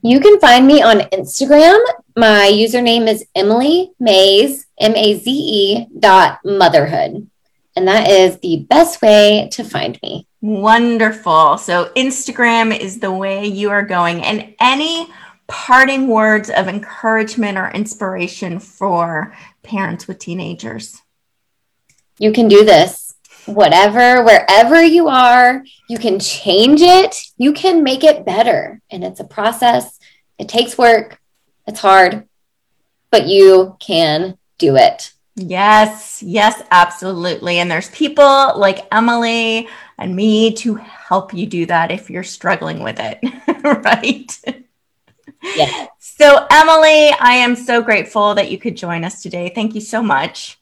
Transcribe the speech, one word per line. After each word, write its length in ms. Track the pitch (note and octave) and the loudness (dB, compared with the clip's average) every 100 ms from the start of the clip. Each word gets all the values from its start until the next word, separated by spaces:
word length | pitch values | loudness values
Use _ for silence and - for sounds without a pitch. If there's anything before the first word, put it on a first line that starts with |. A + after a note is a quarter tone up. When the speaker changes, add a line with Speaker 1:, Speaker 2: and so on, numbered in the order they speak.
Speaker 1:
You 180 | A3+ C4 | 2 4
can 200 | G4+ G4+ | 6 6
find 260 | C#4+ A#3+ C4 | 6 6 6
me 160 | D4 | 6
on 200 | A#3 G#3+ - | 4 2 0
Instagram. 640 | F#3+ F#3 - C4+ D4 E4 G4+ B4 - _ - | -6 -8 -6 2 6 6 6 2 -4 _ 0
My 320 | A3+ G#3 G3+ | 2 4 4
username 560 | G#3 A3 B3 A#3+ A#3 A3 | 2 0 0 0 0 0
is 160 | G#3+ - - | -4 -6 -4
Emily 560 | G3 A3+ C4+ E4+ F#4 _ | 0 0 0 0 -2 _
Maze, 680 | A#3+ F#3+ G3 G3 C4+ C4+ - _ | 0 4 4 4 0 -4 -16 _
M 160 | G#3+ A3 | -2 0
A 240 | G#3+ G#3 | 0 -2
Z 100 | - | -4
E 580 | C4+ - G#3 G3 A3+ A#3 - | -6 -4 -2 -2 -4 -8 -2
dot 400 | G#3+ F#3+ D#3+ - | 4 4 4 -2
motherhood. 840 | F#3+ G3 F3 D#3 D3 D3 - D3+ G#3+ _ _ _ _ - | -6 0 2 2 0 -4 -6 -8 -18 _ _ _ _ -4
And 120 | F#3 | 0
that 220 | G#3+ - | 0 2
is 280 | G3 F#3 F#3 | 2 2 -2
the 260 | F3+ E3 - | -6 -6 0
best 320 | C#4+ E4 - | 0 0 -2
way 460 | A3+ G#3 G#3 G#3 - | 2 4 4 2 -4
to 100 | - | -12
find 340 | G#3+ - - - | -12 -10 -10 -10
me. 240 | - - - _ | -14 -16 -18 _
Speaker 2:
Wonderful. 1160 | G#3+ G#3 G#3 A3+ A#3+ A#3 A3 A3 F3+ D#3+ D#3 F3+ | -8 -4 2 2 2 0 -2 -4 -2 2 2 0
So 340 | - F3 F3 - | -4 -4 -4 -4
Instagram 800 | C4 C4 - - A#3+ A#3 A3+ A3 | -4 -6 -12 -2 0 0 -2 -4
is 220 | F#3+ F#3+ | -10 -10
the 120 | G3 | -8
way 340 | F#3 G3 G3 G#3 | -6 -8 -6 -8
you 240 | G3 G3+ | -6 -4
are 140 | G3+ | -4
going. 380 | G3+ F3+ E3+ E3+ | -4 -4 -4 -4
And 320 | - G#3+ - _ | -6 -8 -10 _
any 480 | B3 C4+ D#4 E4 E4 - - _ - | -2 -2 -6 -8 -12 -18 -20 _ -20
parting 600 | - - B3+ C4 C4+ C4 | -18 0 2 4 0 -2
words 420 | A3 G#3+ G#3+ G#3 | 0 0 0 -2
of 180 | - F#3+ | -4 -4
encouragement 920 | G3 G#3+ - A3+ A3 G#3+ A3+ G#3 F#3+ | -8 -12 -8 -4 -2 -4 -6 -6 -6
or 140 | F#3 | -8
inspiration 880 | F3+ G#3+ - F#3+ F#3 F3 - F#3 E3+ | -8 -10 -8 -10 -8 -10 -10 -10 -10
for 720 | - _ G3 F3 E3+ D#3+ - - - _ | -14 _ -4 -4 -4 -6 -10 -16 -20 _
parents 440 | - G#3+ F#3+ E3+ - | -12 -8 -8 -10 -14
with 120 | F#3 | -18
teenagers? 840 | - F3 E3 E3+ A3 A3+ G#3+ - _ _ _ _ _ _ _ _ _ _ _ _ | -14 -12 -12 -14 -14 -16 -18 -20 _ _ _ _ _ _ _ _ _ _ _ _
Speaker 1:
You 160 | G#3+ | -2
can 160 | G#3+ A3+ | 0 4
do 160 | G3+ G#3+ | 6 8
this. 500 | E3+ F#3 - - _ _ _ - | 6 4 -4 -20 _ _ _ -10
Whatever, 760 | G#3 F3+ E3 G3+ G#3+ B3 B3 | 0 2 4 2 2 4 4
wherever 600 | A#3 G3+ - G3 A#3 D#4+ | 4 2 2 2 4 4
you 240 | E4 E4 D#4+ | 4 4 2
are, 560 | C4 B3 B3 B3 C4 C4+ _ _ | 2 4 4 2 0 -10 _ _
you 100 | A#3 | -8
can 220 | A3+ G3 | -4 -4
change 640 | - - - F#3 A#3 D4 | -6 -8 -2 2 4 4
it. 340 | F4 F#4 F#4+ - - _ | 6 6 4 -4 -18 _
You 160 | B3+ | -2
can 300 | D4 F#4+ E4+ | 0 0 0
make 200 | C#4 C4 | 0 0
it 220 | D#4 G3+ - | 0 0 -2
better. 560 | F#3 A#3 G#3+ - - _ | -2 0 -2 -4 -16 _
And 120 | F#3+ F#3 | -14 -14
it's 160 | F#3 | -14
a 40 | - | -16
process. 720 | - G#3 A3+ B3 B3 A#3+ _ _ _ _ _ | -6 -6 0 0 0 -4 _ _ _ _ _
It 120 | G#3+ | -8
takes 280 | A#3 A#3+ - | -4 -4 0
work. 420 | A#3+ A3+ A3 - _ _ _ _ - | 2 2 0 -20 _ _ _ _ -18
It's 140 | G#3+ | -6
hard, 480 | G3+ F#3+ F3+ G#3+ - _ _ _ _ _ _ _ _ | 2 4 2 -2 -16 _ _ _ _ _ _ _ _
but 160 | A3 F3 | -2 0
you 500 | G3 F#3+ F#3+ F#3+ - | 4 6 6 2 -8
can 580 | - E3+ D#3+ D3+ F#3+ F#3 _ _ | -8 -2 -2 -2 -6 -12 _ _
do 180 | - C3+ | 0 2
it. 380 | - - - _ _ - | 2 0 -18 _ _ -16
Speaker 2:
Yes, 840 | F#3 F3+ G3+ G#3+ G#3+ A3 - - | -10 -4 2 4 2 -4 -20 -18
yes, 400 | G3+ G#3 G#3+ A3+ - | -8 -2 -2 -2 0
absolutely. 880 | F3+ F3 - F#3 F3+ F3 E3 F3 F3 | 2 2 -2 -10 -8 -8 -6 -4 -4
And 120 | F3 | -4
there's 180 | E3 G3 | -6 -8
people 600 | - D4+ D4 C#4+ C4+ C4+ - | -6 -6 2 4 4 0 0
like 300 | G3 F#3+ - | -2 -2 -4
Emily 800 | G#3+ A#3 A#3 A#3 A#3 A3+ A3+ A3+ - - - | -2 0 -2 -2 -4 -4 -6 -10 -20 -20 -16
and 180 | F3+ F#3 | -10 -4
me 380 | G#3+ G#3+ A3+ A3 | -2 0 0 -2
to 200 | A#3+ G#3+ | -8 -8
help 580 | - - - F#3 F#3+ | -12 -20 -6 -6 -6
you 120 | F3+ E3 | -12 -10
do 200 | F3 E3 | -8 -4
that 240 | E3+ E3 | -2 -2
if 180 | F3+ - | -8 -12
you're 140 | F3+ | -16
struggling 600 | F#3 - F3 F3+ D#3+ D#3+ | -16 -10 -6 -6 -6 -10
with 160 | - - | -12 -12
it, 200 | A2+ - B3+ - - - | -14 -10 -12 -10 -8 -6
<laughs> 0 | D4 C4+ A3 | -4 -2 -2
right? 800 | A3 B3 - - - - - _ _ _ _ _ _ _ _ | -4 -6 -8 -12 -18 -16 -16 _ _ _ _ _ _ _ _
Speaker 1:
Yes. 480 | F4 G4 - - - _ | -12 -6 -4 -6 -16 _
Speaker 2:
So 460 | - - D4 C#4+ - | -20 2 4 4 4
Emily, 600 | D4 D#4 D#4+ D#4 D#4 D4+ | 2 4 4 4 4 4
I 240 | D4 B3 B3 | 2 2 2
am 200 | A#3+ A#3+ | 0 -4
so 260 | - A#3+ | -4 -4
grateful 540 | A3+ G#3 - A3 G#3 G3+ | 0 -4 -2 -2 -2 -2
that 160 | G3 | -4
you 60 | F#3+ | -6
could 180 | A#3 - | -10 -10
join 300 | F3 E3+ E3 | -10 -8 -10
us 160 | - | -12
today. 280 | F3+ F3 F3 F3+ | -14 -12 -10 -8
Thank 200 | A3 G#3+ | -8 -8
you 60 | |
so 220 | G#3+ A3 | -10 -6
much. 540 | A3+ C3+ D#3 - - - | -2 -2 -4 -12 -20 -20